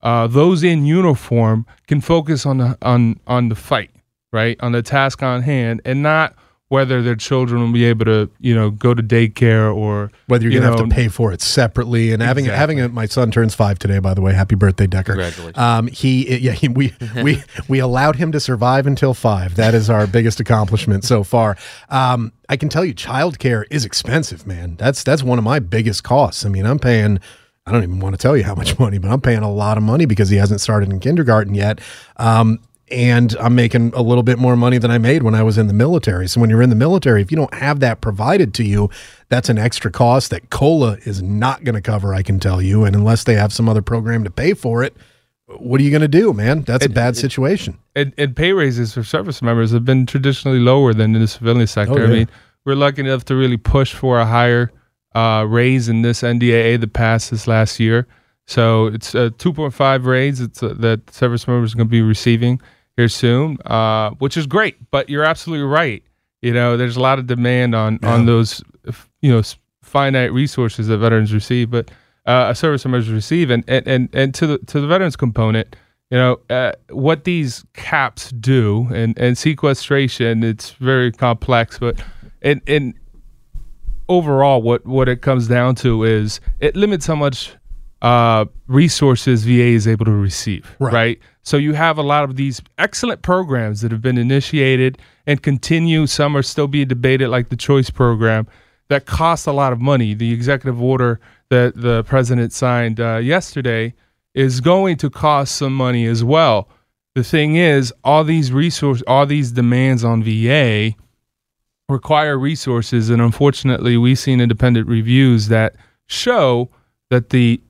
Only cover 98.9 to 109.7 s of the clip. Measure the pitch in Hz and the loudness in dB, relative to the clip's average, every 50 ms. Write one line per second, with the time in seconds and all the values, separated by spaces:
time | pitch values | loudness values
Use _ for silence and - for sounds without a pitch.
98.9 | 143 139 - - - - 160 165 170 156 - - 143 139 143 135 123 117 120 139 | -2 -2 -2 -2 -4 0 0 0 0 -2 -2 -4 -2 0 0 0 0 -2 0 0
99.9 | 143 131 117 107 104 107 117 117 117 117 120 127 139 131 - 135 123 120 120 127 | 0 2 0 -2 -2 -4 -2 -4 -2 -2 -2 -2 -2 -2 -2 -6 -4 -2 -2 -2
100.9 | 131 131 127 120 117 110 _ _ _ _ _ _ 127 123 123 123 - - 120 123 | 0 0 0 0 -2 -4 _ _ _ _ _ _ 2 2 2 2 0 -2 -2 0
101.9 | 120 113 113 - - 135 131 117 127 123 117 110 - - - 127 123 120 120 117 | 0 0 -2 0 0 0 0 2 0 0 0 -2 -4 -4 -2 0 0 0 -2 -2
102.9 | 113 107 117 117 113 113 117 127 151 185 175 - - 147 135 127 117 113 113 117 | -4 -4 -4 -4 -4 -4 -2 0 -2 -2 -2 -4 -10 -6 -4 -4 -2 -2 -4 -6
103.9 | 120 _ _ _ _ _ _ _ _ 131 135 135 123 127 123 160 180 190 196 190 | -8 _ _ _ _ _ _ _ _ 0 0 0 0 0 2 2 2 4 2 0
104.9 | 175 139 - 139 - - - 151 151 143 139 135 - - 147 135 131 135 127 127 | -2 -2 -4 -6 -6 -2 0 0 2 2 0 -4 -6 -6 -4 -4 -2 -2 -2 0
105.9 | 123 120 117 113 117 113 120 117 143 160 165 143 113 104 95 _ _ _ _ _ | 0 -2 0 0 0 0 0 2 2 4 4 4 2 2 0 _ _ _ _ _
106.9 | _ _ _ _ _ 135 120 - - 160 151 151 151 165 175 170 147 139 131 120 | _ _ _ _ _ -6 -4 0 0 0 2 2 2 4 4 4 4 2 0 -2
107.9 | - _ _ 127 143 156 160 151 165 165 151 127 127 135 147 175 - - - 143 | -8 _ _ 2 2 2 2 2 0 0 0 0 0 0 0 -2 -2 -2 -2 -2
108.9 | 135 120 120 - 123 135 143 139 143 151 143 120 117 123 120 120 | -2 -2 0 0 2 2 2 2 0 -2 -2 -2 -2 0 0 2